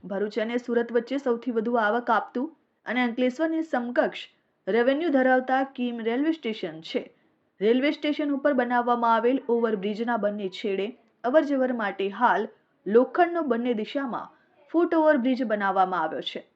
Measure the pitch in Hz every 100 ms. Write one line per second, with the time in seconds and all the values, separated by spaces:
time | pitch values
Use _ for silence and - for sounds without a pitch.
0 | 185 196 208 220 220 240 247 240 233 233
1 | 240 269 269 233 247 226 220 240 214 233
2 | 240 226 - - 285 - _ _ - 226
3 | 247 226 254 254 320 320 320 254 240 254
4 | 240 - - _ _ _ - 214 240 277
5 | 339 277 254 262 262 262 269 - 247 233
6 | 220 233 302 320 233 214 180 156 160 247
7 | - _ _ _ _ _ 196 247 277 320
8 | 302 294 302 277 294 269 240 247 240 240
9 | 233 226 226 262 - 240 233 214 190 208
10 | 233 233 202 208 196 180 214 190 196 247
11 | _ _ 233 285 294 277 254 240 208 185
12 | 196 196 240 180 220 - _ _ - 220
13 | 254 - 339 339 294 233 247 226 214 285
14 | 277 175 - _ _ _ _ 320 339 330
15 | 311 302 240 247 247 214 196 190 185 180
16 | 160 127 - - -